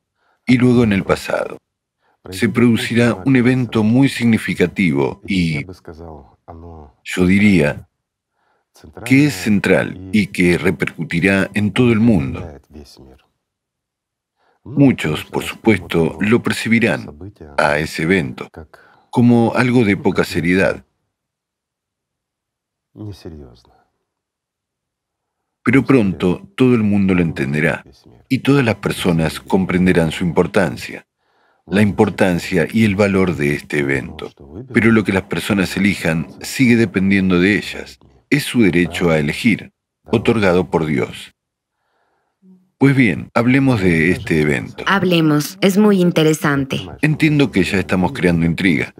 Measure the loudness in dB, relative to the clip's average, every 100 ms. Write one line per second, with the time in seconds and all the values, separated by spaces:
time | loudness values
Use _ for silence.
0 | _ _ _ _ 0 2 4 4 2 0
1 | -2 -4 -4 -6 -6 -12 _ _ _ _
2 | _ _ -14 -4 -2 2 2 2 0 0
3 | 0 0 0 2 2 0 -2 0 2 2
4 | 2 2 0 0 0 -2 -2 0 0 2
5 | -2 -4 -4 -2 0 -2 -8 -16 -20 -20
6 | -18 -20 -20 _ -20 -20 -18 -20 -20 _
7 | -10 -2 2 2 4 4 2 -4 -14 _
8 | _ _ _ _ _ _ _ _ -20 -10
9 | 0 2 2 0 -2 0 2 2 0 -8
10 | -4 -2 -2 0 2 2 0 -2 -4 -6
11 | -6 -2 0 0 -2 -2 -2 2 2 4
12 | 4 2 0 -8 -12 -16 _ -20 -20 -20
13 | -20 -20 _ _ _ _ _ _ _ _
14 | _ _ _ _ _ _ -8 2 2 2
15 | -2 -6 -6 -8 -8 -4 0 0 0 0
16 | 0 -2 0 0 0 -4 0 0 0 -2
17 | -8 -16 -20 -20 -12 -2 0 0 -4 -4
18 | -2 0 -2 -8 -16 -18 -20 -20 _ _
19 | _ 2 4 4 2 0 0 2 2 0
20 | -2 -2 -4 -2 0 0 0 -4 -12 _
21 | _ _ _ _ _ _ _ _ _ _
22 | _ _ _ _ _ _ _ _ _ -18
23 | -16 -16 -18 -18 -20 -20 _ _ _ _
24 | _ _ _ _ _ _ _ _ _ _
25 | _ _ _ _ _ _ 0 2 4 4
26 | 2 0 -2 -2 -6 0 2 2 2 2
27 | 2 2 0 -2 -4 -2 -2 -4 -10 -20
28 | -20 -18 -6 -4 0 2 2 -2 -4 -4
29 | -2 0 -2 -6 -2 -2 0 0 2 2
30 | 0 -2 -2 0 0 0 -2 -4 -14 -16
31 | -20 _ _ _ _ _ -4 0 0 2
32 | 0 0 0 0 -2 -2 -2 0 0 2
33 | 0 2 0 0 -2 -4 -4 -4 -2 -4
34 | -6 -12 -16 -18 -20 -18 -4 0 2 2
35 | 2 -2 -4 -6 -4 -2 -2 -2 -2 -2
36 | -2 -4 -6 -12 -8 0 2 4 2 0
37 | 0 2 2 2 2 0 -4 -12 -16 -20
38 | -20 _ -4 -4 0 2 2 4 0 0
39 | 0 0 -2 -2 0 0 -4 _ _ _
40 | -4 -2 0 2 2 2 0 -2 -2 -2
41 | -4 -8 -20 _ _ _ _ _ _ _
42 | _ _ _ _ _ _ _ 0 2 4
43 | 2 0 -2 0 2 2 2 2 2 2
44 | 2 0 0 0 2 0 -4 -8 -2 0
45 | 2 2 2 0 -2 -2 0 2 4 4
46 | 2 2 2 2 -2 -2 -4 -8 -10 -2
47 | -2 2 2 2 2 2 0 0 0 0
48 | -2 0 0 2 0 0 0 0 -4 -8